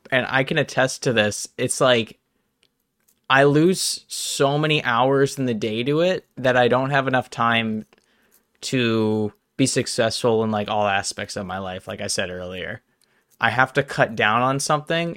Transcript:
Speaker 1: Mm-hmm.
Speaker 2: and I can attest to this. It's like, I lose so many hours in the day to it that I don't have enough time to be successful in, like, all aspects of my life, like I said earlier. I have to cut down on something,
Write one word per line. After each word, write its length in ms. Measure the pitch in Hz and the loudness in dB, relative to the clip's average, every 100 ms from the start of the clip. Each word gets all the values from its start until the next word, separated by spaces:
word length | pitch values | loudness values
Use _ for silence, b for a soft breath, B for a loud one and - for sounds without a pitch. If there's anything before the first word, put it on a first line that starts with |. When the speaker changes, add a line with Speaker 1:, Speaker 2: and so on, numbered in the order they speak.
| - | -4
Speaker 1:
Mm-hmm. 40 | 131 | -2
Speaker 2:
and 120 | 117 | 0
I 140 | 131 | -2
can 140 | 135 160 | 0 -2
attest 460 | - - 131 - | -2 0 -2 -2
to 100 | 139 | 0
this. 340 | 113 104 - - - | 2 0 -2 -8 -4
It's 220 | 165 - | -4 2
like, 400 | 135 120 110 - _ _ _ _ _ _ _ _ _ _ - | 2 2 0 -10 _ _ _ _ _ _ _ _ _ _ 2
I 140 | 135 | 6
lose 600 | 143 147 170 190 - - - | 6 6 4 2 -2 -6 -10
so 480 | - - - 139 143 | -10 -6 0 0 2
many 260 | 156 151 | 0 0
hours 540 | 127 117 131 139 139 - | 2 2 4 4 2 0
in 80 | 127 | -2
the 80 | |
day 300 | 107 110 110 | -2 -2 -2
to 180 | 123 151 | 0 0
it 240 | 175 185 - - | 0 -2 -6 -4
that 220 | 127 123 | 0 4
I 100 | 120 | 4
don't 220 | 123 135 | 2 0
have 180 | 143 131 | 0 0
enough 220 | 127 - | -2 -2
time 560 | - 117 113 113 110 - _ _ _ _ _ _ _ | -2 0 2 0 -4 -10 _ _ _ _ _ _ _
to 720 | - 131 117 113 107 107 104 - _ - | -4 0 0 2 0 0 -4 -8 _ -2
be 120 | 135 | 0
successful 760 | 135 117 - 113 - 120 110 | 0 -2 -2 -2 0 0 2
in, 60 | 110 | 0
like, 160 | 107 104 | -2 -2
all 200 | 107 104 | 0 0
aspects 480 | 98 - - 104 - | 0 -4 -8 -10 -10
of 80 | 95 | -8
my 140 | 95 | -8
life, 280 | 95 92 - | -8 -10 -12
like 140 | 104 | -10
I 60 | 101 | -6
said 220 | - 92 | -4 -4
earlier. 520 | 90 90 92 82 120 _ _ _ _ _ - | -6 -10 -10 -10 -12 _ _ _ _ _ -2
I 120 | 117 | 0
have 200 | 113 131 | 2 2
to 100 | - | 0
cut 320 | 135 - 131 110 | -2 0 0 2
down 260 | 107 113 | 2 2
on 180 | 127 139 | 0 0
something, 560 | - 151 147 165 170 | -2 -2 -2 -4 -4